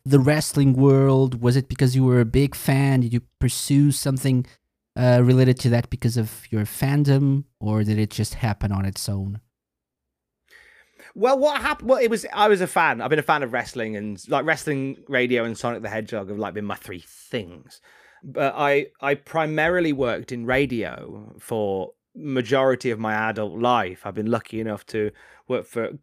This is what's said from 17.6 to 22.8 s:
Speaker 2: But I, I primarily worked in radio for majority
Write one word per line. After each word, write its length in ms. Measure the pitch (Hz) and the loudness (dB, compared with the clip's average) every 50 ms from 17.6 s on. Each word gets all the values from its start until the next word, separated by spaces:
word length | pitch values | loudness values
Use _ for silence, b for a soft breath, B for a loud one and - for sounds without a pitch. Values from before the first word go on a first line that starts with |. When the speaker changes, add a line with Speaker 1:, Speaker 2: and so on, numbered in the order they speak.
| - - - _ b b b b b b b b b | -20 -20 -20 _ b b b b b b b b b
Speaker 2:
But 300 | 151 - - 147 139 110 | -12 -6 -4 -2 -2 -2
I, 320 | - 147 143 143 143 - - _ _ | 0 0 2 2 0 0 -4 _ _
I 140 | - 139 143 | -4 -4 -4
primarily 800 | 143 - - - 165 160 151 156 156 156 165 180 180 170 160 143 | -4 -6 -6 -4 -2 -2 -2 -2 0 0 0 0 0 0 -2 -2
worked 380 | 131 135 120 107 82 120 - | -2 -2 -2 -2 -6 -8 -10
in 140 | 127 120 117 | -12 -10 -4
radio 880 | 117 127 131 143 131 123 113 95 82 - - - - - 104 107 107 - - | -2 0 0 0 -2 -2 -6 -6 -6 -8 -12 -16 -16 -18 -18 -20 -20 -20 -20
for 540 | - - 117 110 104 101 98 95 92 - - _ _ _ _ | -12 -8 -6 -4 -4 -4 -4 -6 -8 -10 -14 _ _ _ _
majority 760 | 120 151 147 135 127 123 107 135 135 131 135 127 123 | -14 -10 -6 -4 -4 -2 0 0 2 2 2 0 0